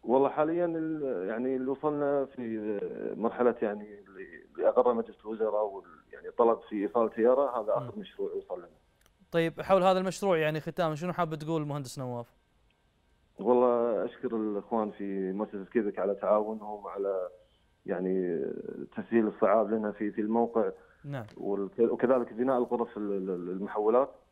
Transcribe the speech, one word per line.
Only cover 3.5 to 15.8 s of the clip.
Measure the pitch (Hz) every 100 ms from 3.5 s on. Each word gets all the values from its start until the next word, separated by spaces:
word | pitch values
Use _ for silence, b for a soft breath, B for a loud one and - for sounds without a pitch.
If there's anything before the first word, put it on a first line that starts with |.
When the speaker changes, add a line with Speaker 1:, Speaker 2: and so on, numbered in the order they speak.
| 113
Speaker 1:
يعني | 113 104
ل-، | 104 - - 92 95 85 - -
لأقر | 107 120 123
مجلس | 117 113 104
الوزراء | 107 110 107 104
وال-، | 107 98 87 76 _
يعني | - 90
طلب | - 117 113 -
في | 107
إيصال | 101 120 110
تيارة، | - 117 127 139 120
هذا | 104
آخر | 117 127
Speaker 2:
مم. | 107
Speaker 1:
مشروع | 92 - 196
وصل | - - 180
لنا. | 175 _ _ _ _ _ _
Speaker 2:
طيب، | 170 165 156
حول | 151 190
هذا | 180 185
المشروع | 185 - 202 165
يعني | 156 156
ختاما، | 165 - 165
شنو | 151 180
حاب | 170 170
تقول | 151 151 160 147
مهندس | 147 127 -
نواف؟ | 127 120 120 _ _ _ _ _ _ _ _ _ _ -
Speaker 1:
والله | 101 123 123 120 120 104
أشكر | 90 - 127 113
الإخوان | 107 101 - 113 107
في | - 101 98 95
مؤسسة | 98 104 104
كيبك | 95 120